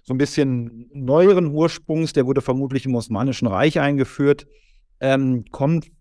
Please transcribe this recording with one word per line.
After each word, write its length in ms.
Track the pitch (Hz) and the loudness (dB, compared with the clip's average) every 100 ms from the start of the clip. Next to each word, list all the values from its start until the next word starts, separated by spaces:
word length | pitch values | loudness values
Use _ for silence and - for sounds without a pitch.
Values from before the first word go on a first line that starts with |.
so 100 | - | -6
ein 60 | 131 | -2
bisschen 720 | 143 - 135 123 117 113 120 | -2 0 0 -2 -6 -12 -18
neueren 540 | 143 127 151 190 185 160 | -8 0 4 6 4 2
Ursprungs, 640 | 147 165 - - 160 160 | 0 -2 -2 -6 -2 0
der 140 | 143 127 | 0 0
wurde 140 | 135 | 0
vermutlich 440 | 131 131 135 135 131 | -2 -2 -2 -4 -2
im 80 | |
Osmanischen 540 | 120 104 107 135 123 113 | -4 -2 -2 -2 -2 -2
Reich 320 | 95 151 160 | 0 0 2
eingeführt, 680 | 143 139 127 - 143 143 - _ _ _ _ - | 0 0 -2 0 0 0 -4 _ _ _ _ -6
ähm, 460 | 131 135 131 127 - | -2 0 0 -4 -6
kommt, 360 | - 139 165 - _ | -4 -2 -2 -4 _